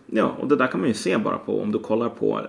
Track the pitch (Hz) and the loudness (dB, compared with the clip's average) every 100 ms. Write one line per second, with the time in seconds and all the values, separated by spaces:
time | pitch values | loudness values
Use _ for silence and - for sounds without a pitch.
0 | - 110 - - 131 139 127 180 160 110 | -4 0 0 0 2 2 2 0 0 0
1 | - 120 - - - 104 104 107 - 110 | 0 0 0 -2 -2 -2 0 -2 0 0
2 | 117 - 104 107 | 0 0 0 0